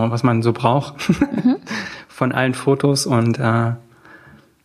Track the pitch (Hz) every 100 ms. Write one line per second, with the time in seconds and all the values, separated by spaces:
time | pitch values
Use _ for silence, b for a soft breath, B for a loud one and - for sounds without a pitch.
0 | 113 117 127 117 113 113 123 135 - -
1 | - - 277 240 240 269 - 220 - -
2 | - - 127 127 131 123 - 135 143 139
3 | - 123 117 113 120 117 117 120 - B
4 | B B B B B _